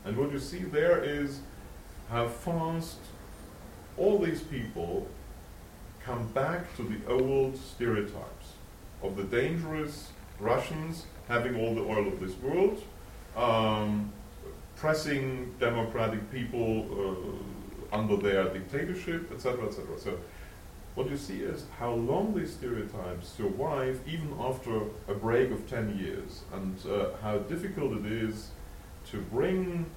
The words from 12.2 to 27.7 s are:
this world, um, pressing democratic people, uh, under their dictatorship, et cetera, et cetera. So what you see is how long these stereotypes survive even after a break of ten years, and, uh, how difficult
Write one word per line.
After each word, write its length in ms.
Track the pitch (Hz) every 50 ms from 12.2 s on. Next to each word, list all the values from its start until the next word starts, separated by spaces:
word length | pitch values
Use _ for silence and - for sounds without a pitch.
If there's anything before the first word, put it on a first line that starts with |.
this 160 | 92 92 92 -
world, 440 | - 135 151 175 190 208 - - - - - - - - - - - - - 110
um, 720 | 120 120 113 113 110 110 107 107 104 104 104 104 104 104 - - - - - - - - - - - - -
pressing 760 | - - 156 156 156 - 156 143 139 135 131 131 127 127 123 - -
democratic 720 | 127 120 120 117 113 - - 117 113 110 107 107 104 -
people, 540 | - 131 123 113 - 120 117 110 110 107 101 101
uh, 1040 | 101 101 98 95 95 92 - 104 98 - - - - - - - - - - - -
under 220 | 107 110 107 104 95
their 320 | 98 101 95 95 95 92
dictatorship, 840 | 95 95 90 - - 143 160 175 180 180 - - 165 170 170 - -
et 60 | -
cetera, 260 | 127 131 120 - 110
et 80 | 98 -
cetera. 240 | - - - - -
So 200 | - 101 95 87 - - - - - - - - - - - - - - -
what 140 | - 131 127
you 80 | 139 143
see 220 | - - 95 -
is 260 | - - - - - - - -
how 120 | - 120
long 420 | 117 113 117 120 143 180 208 220 214
these 200 | 175 156 147 -
stereotypes 760 | - 131 123 117 110 101 - - 107 90 90 87 85 87 -
survive 720 | - - 110 98 92 - 135 160 147 139 131 131 131 131 - 147
even 260 | 160 165 156 147 - -
after 420 | - 131 131 127 - 120 113 110 104 104 - - - -
a 60 | 101
break 380 | 98 - 113 120 123 131 -
of 160 | 110 - - -
ten 300 | 131 117 110 104 101 95
years, 460 | 92 80 - - - 85 - - - - -
and, 240 | 95 95 95 95 - -
uh, 220 | - 98 101 98 - - -
how 180 | 110 107 104 101
difficult 580 | - - 165 165 - 196